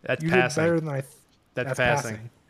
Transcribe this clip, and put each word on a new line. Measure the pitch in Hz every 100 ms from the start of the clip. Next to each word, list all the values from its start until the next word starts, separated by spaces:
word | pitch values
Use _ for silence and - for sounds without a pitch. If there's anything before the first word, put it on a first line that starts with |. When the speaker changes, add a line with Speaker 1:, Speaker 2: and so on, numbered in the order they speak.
Speaker 1:
That's | - 127
Speaker 2:
you | 160
Speaker 1:
passing. | 127 127 160
Speaker 2:
did | 165
better | 165
than | 160
I | 139
th-, | 135 - _ _ _ -
Speaker 1:
That's | 127
Speaker 2:
that's | 131
Speaker 1:
passing. | 123 117 120 107
Speaker 2:
passing. | 117 _